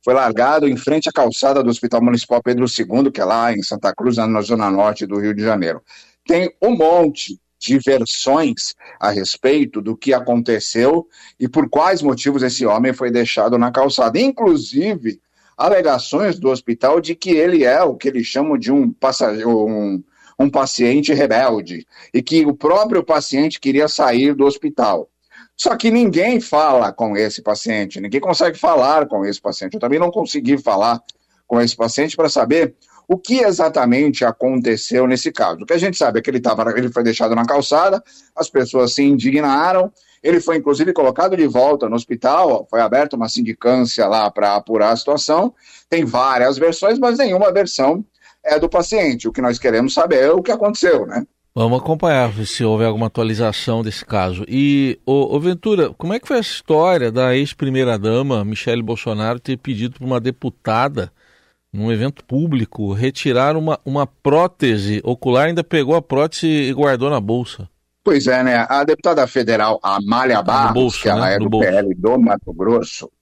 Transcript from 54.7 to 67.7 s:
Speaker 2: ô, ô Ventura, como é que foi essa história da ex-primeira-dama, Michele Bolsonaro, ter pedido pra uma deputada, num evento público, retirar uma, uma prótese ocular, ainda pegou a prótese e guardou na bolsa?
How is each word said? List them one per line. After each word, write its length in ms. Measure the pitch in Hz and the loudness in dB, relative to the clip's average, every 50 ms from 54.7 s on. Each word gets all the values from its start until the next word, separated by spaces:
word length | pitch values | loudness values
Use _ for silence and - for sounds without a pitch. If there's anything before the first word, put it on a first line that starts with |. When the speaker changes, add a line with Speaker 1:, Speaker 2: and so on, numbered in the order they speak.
| 143 139 139 131 - _ _ | 2 2 0 0 -4 _ _
Speaker 2:
ô, 280 | - 135 139 139 - - | 0 0 0 2 0 -2
ô 60 | 143 | -2
Ventura, 480 | 156 180 180 170 - 220 208 185 151 117 - | -2 -2 -4 -2 -2 -2 0 2 0 -2 -2
como 180 | _ - 170 | _ -8 -6
é 80 | 202 254 | -6 -6
que 80 | - - | -4 -4
foi 80 | 294 | -4
essa 140 | 240 214 - | -4 -2 -4
história 600 | - - _ - 156 151 165 185 185 160 123 117 | -10 -12 _ 0 2 2 4 2 2 2 0 -2
da 240 | 110 123 127 127 127 | 0 0 0 0 0
ex-primeira-dama, 1120 | 131 143 139 - - 151 135 131 131 131 123 113 104 101 110 113 123 135 139 127 107 101 | 0 -2 -4 -6 -6 -4 -2 0 0 0 0 -2 -2 -2 0 0 0 0 -2 -2 -2 -2
Michele 380 | 104 110 - - 123 117 120 | -4 -6 -6 -4 -2 -2 -2
Bolsonaro, 580 | 113 110 117 104 - 120 110 104 107 113 120 123 | -2 -6 -6 -6 -6 -6 -6 -4 -4 -4 -6 -6
ter 160 | _ - 131 | _ -8 -8
pedido 400 | 123 _ 139 127 104 117 120 - | -6 _ -8 -6 -6 -6 -8 -8
pra 100 | - 127 | -8 -6
uma 140 | 127 127 123 | -4 -4 -2
deputada, 880 | 113 127 127 _ - 127 - _ _ 113 110 113 127 143 147 120 90 90 _ _ _ _ _ _ _ _ _ _ _ _ | -2 -4 -6 _ -8 -10 -10 _ _ -2 0 0 0 -2 -2 -6 -8 -8 _ _ _ _ _ _ _ _ _ _ _ _
num 180 | - 101 107 113 | -10 -6 -4 -2
evento 320 | 113 104 117 139 143 - _ | -2 -2 -2 -4 -6 -10 _
público, 640 | _ 123 135 165 170 147 127 110 - - - 104 98 | _ -4 -2 -2 0 0 -2 -2 -4 -6 -8 -6 -4
retirar 640 | 98 101 123 135 135 - - 143 123 123 131 147 156 | -4 -2 -2 -4 -4 -4 -4 0 0 2 2 0 0
uma, 240 | 160 156 160 151 - _ | -2 -2 -4 -4 -6 _
uma 200 | 139 135 143 139 | -6 -4 -4 -4
prótese 920 | - _ _ _ 139 143 160 175 180 _ _ - 127 110 104 98 104 104 104 | -4 _ _ _ 2 4 4 2 2 _ _ 0 0 0 0 -2 -2 -4 -4
ocular, 440 | - - 123 - - 127 120 127 147 | -4 -4 -6 -4 -2 0 2 2 2
ainda 180 | 165 170 170 165 | 2 0 -4 -4
pegou 300 | _ - 160 135 127 160 | _ -2 -2 0 0 0
a 80 | 170 | -2
prótese 440 | - _ 131 135 147 165 - - - | 0 _ -2 -2 -2 -2 -4 -4 -2
e 280 | 160 156 147 139 127 135 | 0 0 0 0 -2 -2
guardou 340 | 131 147 143 131 120 131 143 | 0 0 0 0 0 -2 -2
na 140 | 147 123 | -2 -2
bolsa? 440 | 101 101 113 123 123 - - - 95 - | -2 -2 -4 -4 -4 -8 -12 -18 -18 -18